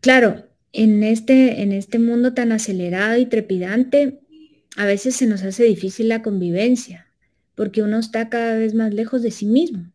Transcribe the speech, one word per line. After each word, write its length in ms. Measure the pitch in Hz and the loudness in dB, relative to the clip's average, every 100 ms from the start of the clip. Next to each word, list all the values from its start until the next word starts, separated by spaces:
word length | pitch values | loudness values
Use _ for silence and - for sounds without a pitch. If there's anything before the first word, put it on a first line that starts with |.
Claro, 480 | 262 262 226 - - _ _ | 4 4 4 0 -12 _ _
en 300 | - 220 208 | 0 2 4
este, 600 | 214 226 220 262 262 226 | 2 0 4 6 6 2
en 100 | 202 | -2
este 260 | 196 196 233 | -4 -4 0
mundo 360 | 233 240 247 | 0 2 0
tan 180 | 247 233 | 0 -2
acelerado 680 | 220 220 190 175 180 214 233 | -2 -4 -4 -4 -2 0 0
y 80 | 247 | 0
trepidante, 960 | 220 214 190 180 220 254 285 285 - _ - - _ _ - | -2 -2 -4 -2 -2 2 2 2 -4 _ -20 -20 _ _ -4
a 80 | |
veces 320 | 202 202 254 254 | -2 0 -2 0
se 100 | 247 | 0
nos 160 | 202 | 0
hace 220 | 190 190 | -4 2
difícil 440 | 233 180 190 - 226 | 2 2 -2 -4 -2
la 140 | 226 | -2
convivencia, 880 | 220 196 175 170 226 247 - 180 _ _ _ _ _ | -2 -4 -2 0 0 0 -2 -18 _ _ _ _ _
porque 280 | - 202 208 | -8 -4 -2
uno 160 | 208 220 | -2 -2
está 300 | 226 220 226 | -4 -6 -4
cada 280 | 233 233 226 | -4 -2 -2
vez 180 | 220 | -2
más 180 | 220 220 | 0 -2
lejos 300 | 208 226 254 | -2 -4 -2
de 80 | 233 | -4
sí 160 | - 208 | -4 0
mismo. 440 | 240 339 202 175 | 0 0 -6 -14